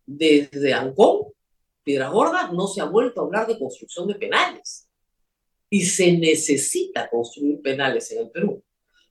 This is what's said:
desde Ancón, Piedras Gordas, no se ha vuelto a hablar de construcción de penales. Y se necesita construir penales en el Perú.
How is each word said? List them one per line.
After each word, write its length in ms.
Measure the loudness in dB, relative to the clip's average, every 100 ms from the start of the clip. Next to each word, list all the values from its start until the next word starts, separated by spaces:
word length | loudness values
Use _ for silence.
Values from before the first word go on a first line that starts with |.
| -16
desde 640 | 0 4 4 4 -2 0
Ancón, 600 | 0 0 4 4 4 -2 -14 _ _ _ _
Piedras 300 | -2 -2 0
Gordas, 400 | 0 2 0 -2
no 160 | -4 -4
se 120 | -4
ha 40 |
vuelto 360 | -2 0 0 -2
a 40 |
hablar 240 | -4 -2 -2
de 100 | -4
construcción 480 | -8 -12 -16 -10 -8
de 80 |
penales. 760 | -6 -2 0 -2 -4 -16 -18 _ _ _ _ _ _ _ _ _
Y 140 | 0
se 300 | 0 2 4
necesita 960 | 4 4 2 2 0 0 -4 -4 -6 -4
construir 500 | -4 -4 -4 -4 -2
penales 520 | -2 -2 -2 -2 -4
en 80 | -8
el 100 | -8
Perú. 320 | -4 -4 -4 _ _ _ _ _